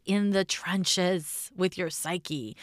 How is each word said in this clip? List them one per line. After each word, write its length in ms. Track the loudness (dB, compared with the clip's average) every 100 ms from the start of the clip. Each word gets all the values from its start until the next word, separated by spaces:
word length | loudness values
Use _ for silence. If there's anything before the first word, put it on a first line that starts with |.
| 0
in 260 | 2 4
the 140 | 2 2
trenches 1080 | -2 -2 0 2 2 2 2 -2 -8 -8 0
with 220 | 0 0
your 120 | -4
psyche 680 | -4 -4 -4 -4 -6 -6 -12